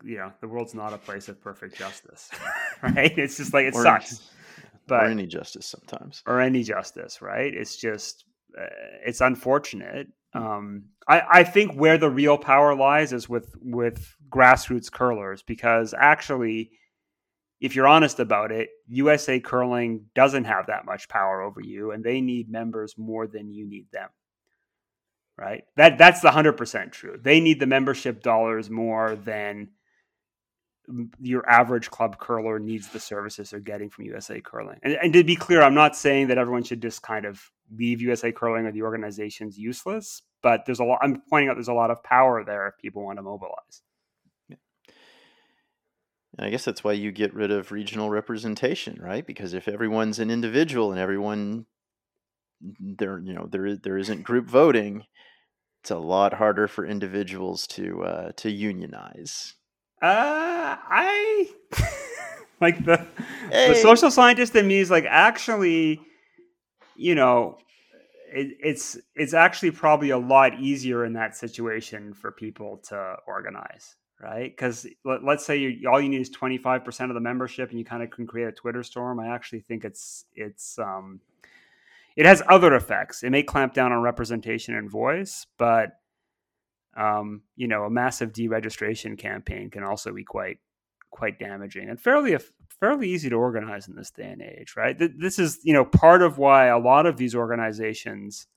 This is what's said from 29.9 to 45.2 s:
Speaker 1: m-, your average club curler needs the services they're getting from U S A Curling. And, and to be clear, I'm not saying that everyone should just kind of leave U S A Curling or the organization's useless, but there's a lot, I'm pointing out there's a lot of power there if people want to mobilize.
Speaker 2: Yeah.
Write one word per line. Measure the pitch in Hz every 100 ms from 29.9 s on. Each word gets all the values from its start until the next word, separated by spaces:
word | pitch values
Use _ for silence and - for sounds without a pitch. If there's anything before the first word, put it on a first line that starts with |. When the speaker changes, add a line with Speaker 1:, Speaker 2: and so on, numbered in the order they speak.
| _ _ _ _ _ _ _ _ _ -
Speaker 1:
m-, | 123 117 -
your | 127 123 120
average | 120 120 120 -
club | - 113 -
curler | - 117 110 107
needs | 107 110 98
the | 110
services | - 104 104 - 101
they're | 104
getting | 104 104 104
from | -
U | 107 110
S | 110
A | 110
Curling. | - 113 101 -
And, | 135 147
and | 170
to | 170
be | 165 170
clear, | - 170
I'm | 139
not | 147 151 -
saying | 143 139 131
that | 127
everyone | 123 123
should | 113 120
just | 113 -
kind | - 110
of | 101 98 _ _ _
leave | 113 120 117
U | 120
S | 117 120
A |
Curling | - 120 113 113
or |
the | 107
organization's | 110 110 107 101 107 - 107 101
useless, | 110 123 185 220 202 - _ _
but | 120 113 -
there's | 120
a |
lot, | 120 123
I'm | 143 127 -
pointing | 151 139
out |
there's | 123 117
a |
lot | 117 117
of | 117
power | - 127 131 117
there | 104 104 98
if | -
people | - 101 98
want | 101
to |
mobilize. | 98 101 92 - - - _ _ _ _ _ _ _
Speaker 2:
Yeah. | - _ _ _ _ _ _